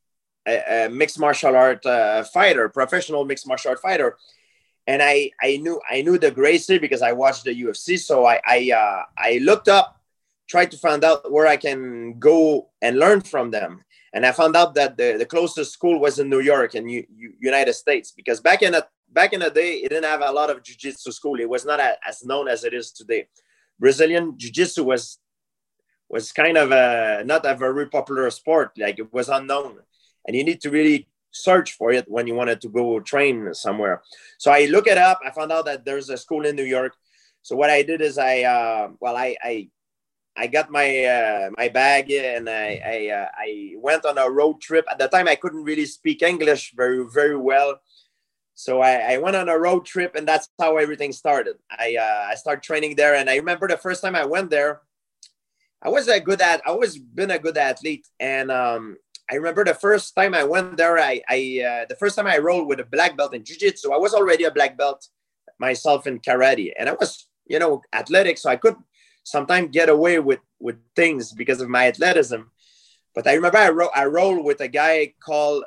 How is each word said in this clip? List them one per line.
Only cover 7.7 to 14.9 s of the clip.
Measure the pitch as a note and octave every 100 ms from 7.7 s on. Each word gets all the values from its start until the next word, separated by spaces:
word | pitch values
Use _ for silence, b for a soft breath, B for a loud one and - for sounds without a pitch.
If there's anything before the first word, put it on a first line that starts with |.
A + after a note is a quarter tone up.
F | G2+
C. | E3+ F3
So | - C3+ A#2+
I, | A#2
I, | - B2 B2
uh, | A2+ G#2 F#2+ - -
I | A2+ B2
looked | D3+ G#3 G#3
up, | G3 - _ _ _ _ _ -
tried | F3 F3
to | D3
find | E3+ D3
out | D#3+ D3 D3+
where | D3 D#3
I | C#3+
can | D3 C3+ B2+ A#2+ A#2 A#2
go | D3+ D#3+ D#3+ D3 - -
and | A#2 B2+
learn | F3 G#3
from | - C#3 A#2+
them. | G#2+ E2+ F2+ _ b b
And | G2+ B2+
I |
found | B2+ D#3+ E3+
out | E3+
that | C#3+ C3+